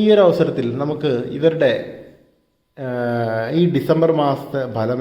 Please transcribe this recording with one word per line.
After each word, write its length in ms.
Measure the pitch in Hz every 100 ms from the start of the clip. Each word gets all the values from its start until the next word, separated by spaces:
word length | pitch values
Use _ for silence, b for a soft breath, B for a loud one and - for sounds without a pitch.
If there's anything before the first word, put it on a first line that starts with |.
ഈ 20 | 214
ഒരു 80 | 208 180
അവസരത്തിൽ 380 | 165 160 135 120 123
നമുക്ക് 300 | 147 151 147 120 123 139
ഇവരുടെ, 340 | 160 156 135 104 - - - _ _ _ _ _ _ - 131
ആ, 20 | 123 120 120 113 110 113 160
ഈ 20 | 175 139
ഡിസംബർ 360 | - 160 165 160
മാസത്തെ 400 | 143 135 - 139 127 113
ഫലം 220 | 110 123